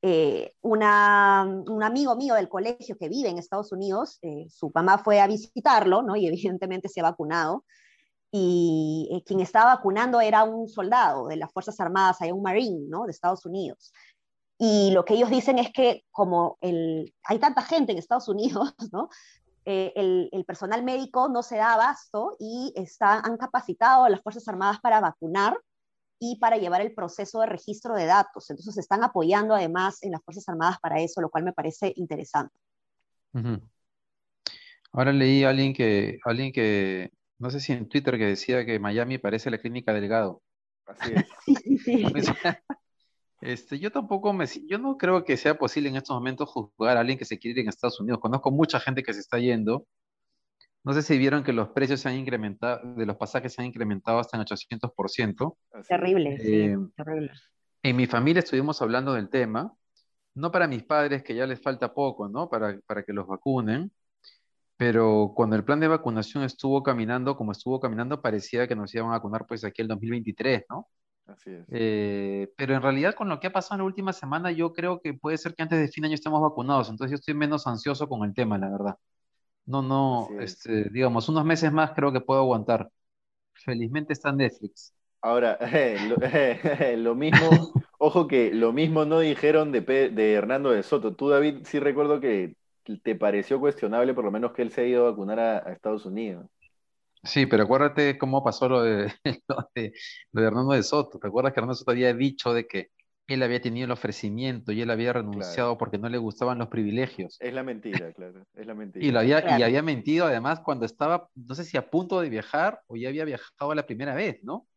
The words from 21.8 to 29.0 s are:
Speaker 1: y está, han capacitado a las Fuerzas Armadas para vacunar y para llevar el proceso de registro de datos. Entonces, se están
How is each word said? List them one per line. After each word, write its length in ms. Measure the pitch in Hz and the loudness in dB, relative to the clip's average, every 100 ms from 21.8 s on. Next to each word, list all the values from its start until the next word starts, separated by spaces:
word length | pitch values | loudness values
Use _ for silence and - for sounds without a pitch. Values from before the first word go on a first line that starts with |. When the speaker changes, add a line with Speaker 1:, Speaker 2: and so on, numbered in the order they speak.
| 240 285 - 208 233 - | 2 0 -8 -6 -6 -8
Speaker 1:
y 340 | 214 233 262 - | -10 -8 -8 -8
está, 440 | 180 - 202 214 | -10 0 4 4
han 180 | 220 233 | 2 -4
capacitado 680 | 254 254 - 175 226 262 254 | -2 -4 -4 2 6 8 8
a 40 | |
las 120 | 190 | 4
Fuerzas 260 | - 226 226 | 0 -12 -10
Armadas 320 | 190 196 208 | -2 -2 0
para 200 | 247 220 | 4 4
vacunar 580 | 185 - 160 185 202 440 _ _ _ _ _ _ | 4 -2 -4 0 2 0 _ _ _ _ _ _
y 180 | 233 240 | -8 0
para 180 | 233 226 | 2 2
llevar 240 | 180 180 | 2 0
el 120 | 220 226 | 0 -4
proceso 460 | 175 - 196 220 | -8 -6 -8 0
de 60 | 220 | 0
registro 460 | 185 - 214 240 220 | -2 -8 -10 -4 -2
de 100 | 165 | 6
datos. 420 | 190 196 - - | 6 4 -4 -14
Entonces, 240 | 147 175 208 | -12 -10 -8
se 60 | |
están 220 | - 196 | -2 0